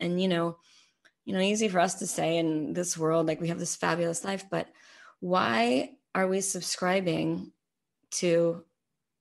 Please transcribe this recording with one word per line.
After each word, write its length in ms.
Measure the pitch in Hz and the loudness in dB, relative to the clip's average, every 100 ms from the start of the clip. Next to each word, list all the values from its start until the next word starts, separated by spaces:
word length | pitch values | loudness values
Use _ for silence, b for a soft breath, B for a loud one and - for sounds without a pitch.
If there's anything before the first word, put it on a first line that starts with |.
And, 200 | 175 180 | -2 0
you 80 | 190 | 2
know, 300 | 170 170 170 b b b b b _ | 2 0 -4 b b b b b _
you 80 | - | -6
know, 80 | 190 | 0
easy 280 | 190 208 220 | 2 2 2
for 100 | 180 | 2
us 160 | 180 - | 2 0
to 60 | 185 | -6
say 300 | - 160 165 | -2 0 2
in 380 | 165 156 151 | 0 0 -2
this 240 | 165 175 165 | -4 -4 -2
world, 280 | 160 165 160 | 2 2 2
like, 140 | 156 | 0
we 80 | 165 | -2
have 100 | 170 | -4
this 160 | 175 | -6
fabulous 480 | - 175 165 170 170 | -2 -2 0 -2 -2
life, 220 | 196 196 - | -4 -6 -4
but 180 | 165 - b b b b b | -4 -4 b b b b b
why 720 | 180 180 220 226 233 254 - - _ | 0 0 2 2 2 2 -2 -10 _
are 120 | 180 185 | -2 0
we 140 | 190 | 0
subscribing 1080 | 185 185 170 - 180 190 180 160 160 170 196 _ _ _ _ _ _ | -2 -4 -6 -2 0 2 0 0 0 -2 -6 _ _ _ _ _ _
to 520 | - 180 170 170 170 - _ _ _ _ _ | -2 2 4 4 0 -10 _ _ _ _ _